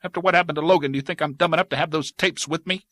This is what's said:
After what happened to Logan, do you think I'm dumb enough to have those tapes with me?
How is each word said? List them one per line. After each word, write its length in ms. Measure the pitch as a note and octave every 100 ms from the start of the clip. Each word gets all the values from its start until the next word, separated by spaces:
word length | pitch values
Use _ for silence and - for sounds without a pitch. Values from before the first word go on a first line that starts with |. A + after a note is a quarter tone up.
After 180 | F#3 F3
what 140 | F3+
happened 220 | F3 F3 D3+
to 60 |
Logan, 300 | D#3 F#3 C#3+
do 40 | C3+
you 60 |
think 180 | C3+ F3
I'm 140 | D3+
dumb 180 | C#3 F3
enough 160 | E3 F#3
to 60 | C3
have 140 | E3
those 220 | D#3 C#3+
tapes 360 | - F#3+ - -
with 180 | D#3+ F#3
me? 200 | F#3 _